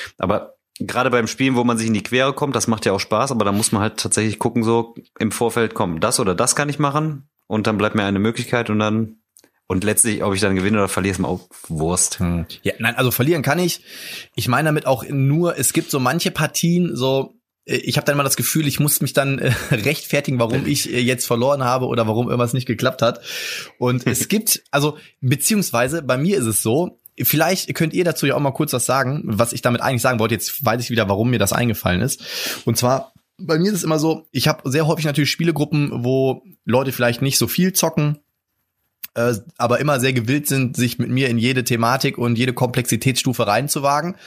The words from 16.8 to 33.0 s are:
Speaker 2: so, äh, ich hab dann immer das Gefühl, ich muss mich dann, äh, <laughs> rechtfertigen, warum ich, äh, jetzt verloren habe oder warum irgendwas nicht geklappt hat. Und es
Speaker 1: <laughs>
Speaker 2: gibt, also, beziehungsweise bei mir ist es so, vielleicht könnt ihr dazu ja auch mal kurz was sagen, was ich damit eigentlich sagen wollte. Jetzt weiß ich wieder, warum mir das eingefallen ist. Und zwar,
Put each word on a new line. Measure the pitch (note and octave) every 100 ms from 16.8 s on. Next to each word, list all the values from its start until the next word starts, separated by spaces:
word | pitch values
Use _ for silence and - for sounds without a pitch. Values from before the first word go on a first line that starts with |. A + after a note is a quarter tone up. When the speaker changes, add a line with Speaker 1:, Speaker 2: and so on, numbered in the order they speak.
| F3
Speaker 2:
so, | - C3 C3+ C3+ - _ _ -
äh, | B2
ich | - C3+
hab |
dann | D3 C#3+
immer | C#3
das | -
Gefühl, | A#2+ D#3+ D3
ich | -
muss | D3 -
mich | C#3
dann, | - C#3 C3+
äh, | - A2+
<laughs> | -
rechtfertigen, | B2 A2 D#3 - D3 C#3+ B2+
warum | A#2 B2+ C#3+
ich, | C#3+ -
äh, | B2
jetzt | B2 B2 -
verloren | A#2 B2+ C#3+
habe | B2 B2+ B2+
oder | A#2+ A2
warum | A2 B2
irgendwas | B2 A#2+
nicht | C3 -
geklappt | A2+ B2+ -
hat. | A#2 - - - - - - -
Und | B2 B2 -
es | A#2+ -
Speaker 1:
<laughs> |
Speaker 2:
gibt, | G#3 A#3 - -
also, | C#3+ D3 D3 - _
beziehungsweise | B2+ C#3+ - G#3+ F3 A#2 C3 E3
bei | C#3 B2+
mir | D#3+ G3+
ist | A2+
es | G#2
so, | A2 B2+ F3+ - - -
vielleicht | B2+ D3 D#3+ F#3 -
könnt | - D#3+
ihr | -
dazu | F3 D#3 C#3+
ja | D3
auch |
mal | C#3+
kurz | B2 D3+
was | B2 -
sagen, | B2+ B2+ D3 -
was | G#2 A#2
ich | A#2+
damit | B2+ A#2+
eigentlich | - B2+
sagen | C3 B2
wollte. | A2 A2
Jetzt | - - A#2+
weiß | A#2+
ich | A#2
wieder, | A#2 G2+
warum | G2+ A#2+
mir | A#2+
das | G2
eingefallen | - A#2+ G#2 - F2+
ist. | B2+ - - - - - -
Und | A2+
zwar, | B2 C3